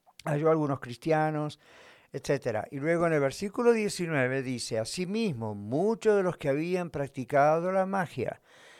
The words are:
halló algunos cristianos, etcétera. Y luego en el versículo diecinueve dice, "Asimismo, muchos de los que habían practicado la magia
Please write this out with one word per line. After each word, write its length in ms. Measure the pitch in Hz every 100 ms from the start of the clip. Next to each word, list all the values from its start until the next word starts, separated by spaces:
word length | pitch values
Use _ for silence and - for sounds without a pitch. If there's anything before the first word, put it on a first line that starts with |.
| _ -
halló 260 | 156 147 160
algunos 300 | 160 147 131
cristianos, 800 | 123 120 160 156 156 151 151 - - - - - _
etcétera. 560 | 139 - 139 127 107 -
Y 80 | 139
luego 260 | 151 170 170
en 80 |
el 60 | 151
versículo 520 | 135 - 196 233 240
diecinueve 680 | 226 208 - 170 147 127 135
dice, 380 | 127 120 - 113
"Asimismo, 720 | 110 - 175 220 220 120 110
muchos 640 | 104 104 139 208 220 220 202
de 80 |
los 140 | 180 -
que 120 | 143
habían 400 | 143 170 180 170
practicado 800 | 147 139 - 123 143 147 165 180
la 140 | 190 190
magia 560 | 196 160 127 104 - _ - -